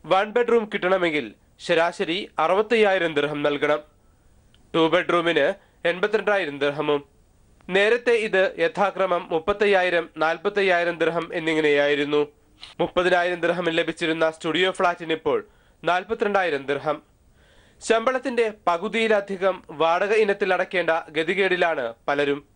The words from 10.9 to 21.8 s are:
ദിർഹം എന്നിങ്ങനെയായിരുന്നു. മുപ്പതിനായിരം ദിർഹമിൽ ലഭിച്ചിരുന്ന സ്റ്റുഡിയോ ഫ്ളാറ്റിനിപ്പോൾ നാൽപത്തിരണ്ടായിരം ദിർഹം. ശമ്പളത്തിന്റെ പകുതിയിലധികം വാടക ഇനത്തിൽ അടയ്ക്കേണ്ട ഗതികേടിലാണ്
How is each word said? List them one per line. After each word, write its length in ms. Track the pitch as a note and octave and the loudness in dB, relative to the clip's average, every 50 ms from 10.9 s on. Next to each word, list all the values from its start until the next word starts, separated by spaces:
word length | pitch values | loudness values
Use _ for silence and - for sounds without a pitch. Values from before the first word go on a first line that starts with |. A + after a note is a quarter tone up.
| E3+ | -2
ദിർഹം 320 | D#3+ E3 D#3+ E3 E3+ E3 E3+ E3 | 0 -2 0 0 -2 -6 -4 -8
എന്നിങ്ങനെയായിരുന്നു. 960 | F3 D#3 D#3+ D#3+ D#3 D#3 D3 D3 C#3+ C#3+ C#3+ D3 C#3+ D3 C#3+ D3 D3 D3 - _ _ _ _ _ _ - - - - | -4 -2 0 0 2 2 4 4 4 2 2 2 0 0 0 0 0 0 -2 _ _ _ _ _ _ -20 -20 -4 -4
മുപ്പതിനായിരം 600 | E3+ E3 - F3+ F3+ F3 F3+ F3 F3 F3+ F3+ E3+ | -4 0 0 0 2 4 2 2 2 0 -2 -2
ദിർഹമിൽ 340 | E3 E3+ F3 F3 F3+ E3 D#3+ | -2 -2 0 0 -2 0 0
ലഭിച്ചിരുന്ന 580 | E3+ E3 D#3 E3+ - F3 D#3 E3 D#3+ D#3+ D#3+ | 0 -2 -2 -4 -4 -2 -2 0 0 0 -2
സ്റ്റുഡിയോ 400 | D#3+ - - E3 D3+ E3+ F#3 F#3 | -2 -4 -6 -2 0 0 0 0
ഫ്ളാറ്റിനിപ്പോൾ 760 | F3+ - F#3+ F3+ F3 - E3+ D#3+ D#3+ D#3 _ D3+ B2+ A2 - _ _ _ _ _ _ _ - | 0 0 0 0 0 -2 -4 -6 -6 -2 _ -2 -2 -2 -2 _ _ _ _ _ _ _ -2
നാൽപത്തിരണ്ടായിരം 840 | E3 F3 F3+ G3 G#3 A3+ A3+ A3+ G#3 G3+ G3 F#3 F3 D3 C3+ C#3 | 0 0 0 -2 -4 -6 -4 -2 0 0 0 0 0 -2 -4 -4
ദിർഹം. 360 | C3 C#3 C#3 C#3 D3+ C#3+ - _ _ _ _ _ _ _ _ _ _ _ _ _ _ _ _ | -4 -6 -4 -2 -4 -4 -4 _ _ _ _ _ _ _ _ _ _ _ _ _ _ _ _
ശമ്പളത്തിന്റെ 720 | - - A3 A3+ A3+ C4 B3+ B3+ B3+ C#4 A#3+ A#3 A#3 G#3+ G#3 _ _ | -2 0 0 2 2 0 -2 -2 -4 -4 -2 0 -2 -2 -4 _ _
പകുതിയിലധികം 960 | F3 E3+ E3+ F3+ A3 - A3+ A3+ A3 G#3+ G3+ G3+ G3 G3 F3+ F#3 F#3+ F#3 F#3 - - | -2 -2 0 -4 -4 -2 -2 2 2 2 0 0 -4 -8 -2 -2 -2 -2 -4 -12 -18
വാടക 440 | E3 C#3+ D#3+ E3 E3+ F3+ G3+ G3 A3 | -4 -2 0 0 2 0 0 0 2
ഇനത്തിൽ 400 | G#3+ G#3+ G3 G3 G3+ G3+ F#3 F#3 | 2 2 2 0 -2 0 0 0
അടയ്ക്കേണ്ട 360 | F3 F#3+ - - F3+ E3+ E3 D#3+ E3 - - | 0 -2 -2 -2 -2 0 0 0 -2 -4 -6
ഗതികേടിലാണ് 840 | D#3 D#3 D#3+ D#3+ F#3+ F#3 G3 F#3 F3+ F3 F3+ E3+ D#3+ D3 | -6 -4 -2 -2 -2 0 0 0 2 2 0 0 0 -2